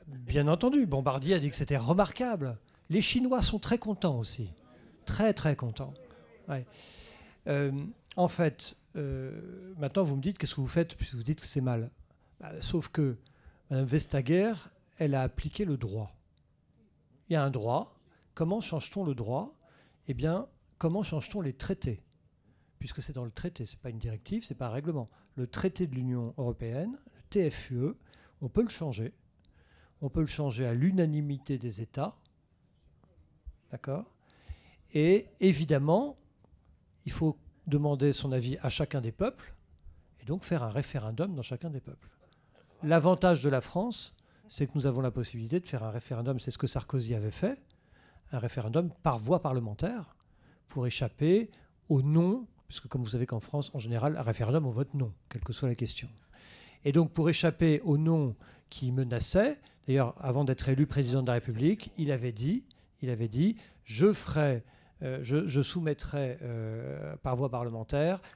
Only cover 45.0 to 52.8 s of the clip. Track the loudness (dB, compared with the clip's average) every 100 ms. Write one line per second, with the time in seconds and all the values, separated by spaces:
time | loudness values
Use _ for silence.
45 | 0 -2 -4 -6 -2 -2 -2 -6 -4 -6
46 | -6 -4 -2 -2 -4 -4 -2 -4 -4 -2
47 | 0 -2 -2 -2 -2 -4 _ _ _ _
48 | _ -20 -8 -6 -4 -4 -2 0 0 0
49 | -2 0 2 0 2 -2 -4 -4 -4 -4
50 | -10 _ _ _ -20 _ -10 -4 -2 -2
51 | -4 0 4 4 2 -10 _ _ 2 2
52 | 6 6 6 2 -4 _ -16 -14